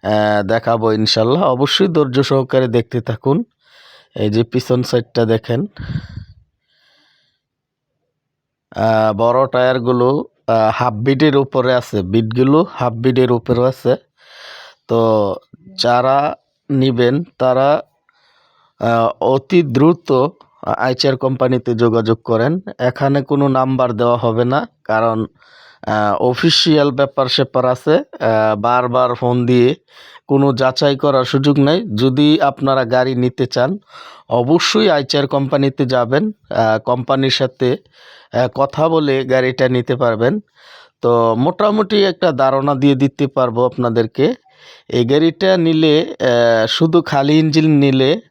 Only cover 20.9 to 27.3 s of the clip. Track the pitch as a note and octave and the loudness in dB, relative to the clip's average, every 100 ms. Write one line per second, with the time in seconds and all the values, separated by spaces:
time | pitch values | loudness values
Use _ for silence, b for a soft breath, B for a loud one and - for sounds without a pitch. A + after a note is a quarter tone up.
20.9 | B2+ C#3+ C3 C3 C3 B2+ B2+ A#2+ A2+ A#2 | 0 -2 -2 -4 -2 0 0 -2 0 2
21.9 | A2+ A2 A2+ - A2+ B2 F3 - - B2 | 2 0 -4 -2 -2 0 -4 -8 -4 -4
22.9 | - C#3 C#3+ B2+ C#3+ C#3 C3 C3 C3 B2+ | -2 -2 -2 -2 -2 0 0 -2 -2 -2
23.9 | A2 A#2+ A#2+ A#2+ A2+ B2 C#3 A#3+ _ - | 0 0 0 0 0 0 -2 -4 _ -4
24.9 | A2 A#2 A2 A2 _ b b b b - | -2 0 -2 -6 _ b b b b -6
25.9 | G#2+ G#2 G2+ B2 B2 E3+ D#3 E3+ D3+ C#3+ | -2 -2 0 -2 0 0 0 2 2 2
26.9 | C3 C#3 - B2+ | 0 -2 -2 -2